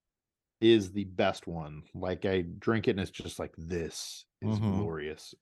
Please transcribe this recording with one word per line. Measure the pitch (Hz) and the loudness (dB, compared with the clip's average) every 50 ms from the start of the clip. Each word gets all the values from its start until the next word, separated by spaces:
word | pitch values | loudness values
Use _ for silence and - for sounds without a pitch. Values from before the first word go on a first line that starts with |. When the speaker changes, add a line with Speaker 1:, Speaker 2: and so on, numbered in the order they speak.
| _ _ _ _ _ _ _ _ _ _ _ - | _ _ _ _ _ _ _ _ _ _ _ 4
Speaker 1:
is | 113 113 117 110 98 92 | 8 8 8 8 6 2
the | 95 104 98 | -4 -6 -6
best | 92 92 90 107 95 95 - - | -4 0 2 2 2 2 0 -4
one. | - 85 82 78 76 76 76 - - - | -8 -8 -6 -8 -8 -10 -14 -14 -14 -10
Like, | 92 90 90 92 85 - | -6 -4 -4 -2 -2 0
I | 101 95 95 | 2 2 2
drink | 87 87 85 104 - - 113 110 101 127 | 0 -2 -6 -4 0 2 2 4 4 2
it | 107 | 2
and | 95 | 2
it's | 92 - | 0 -4
just | - - 101 85 - - | -6 -10 -12 -10 -8 -8
like, | 85 - - - | -8 -8 -8 -10
"This | 82 82 90 87 82 76 - - - - - - - _ _ _ | -8 -6 -4 -4 -4 -4 -6 -10 -10 -12 -12 -14 -18 _ _ _
is | - 104 110 107 | -4 -2 -2 0
Speaker 2:
Mm-hmm. | 110 107 95 98 | 0 0 0 0
Speaker 1:
glorious." | - 82 80 78 73 76 76 - - - - - | 0 -2 -4 -4 -6 -6 -8 -10 -12 -18 -18 -12